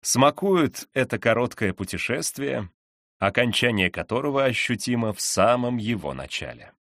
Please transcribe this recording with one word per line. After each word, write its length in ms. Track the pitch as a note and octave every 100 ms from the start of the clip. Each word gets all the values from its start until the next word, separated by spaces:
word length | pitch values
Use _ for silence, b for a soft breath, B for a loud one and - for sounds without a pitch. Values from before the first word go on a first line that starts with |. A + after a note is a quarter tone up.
смакуют 840 | - B2 C#3 C#3+ G3 F#3 C#3+ - -
это 260 | C3+ B2+ A2
короткое 540 | A2+ A2+ B2 - G#2
путешествие, 960 | F2+ F#2+ F2 - B2+ - - C#3 B2+ F#2+ _ _ _ _ _
окончание 720 | G2 G2+ A#2+ G2+ B2 G#2+ F#2
которого 540 | - D#2+ A#2 D3 C#3 C3+
ощутимо 680 | A#2 - A#2 - A#2+ A2+
в 80 | G2+
самом 580 | - - G#2 B2 B2 B2
его 360 | G#2+ A2 D2
начале. 580 | C2 C2 - C2+ A#1 - _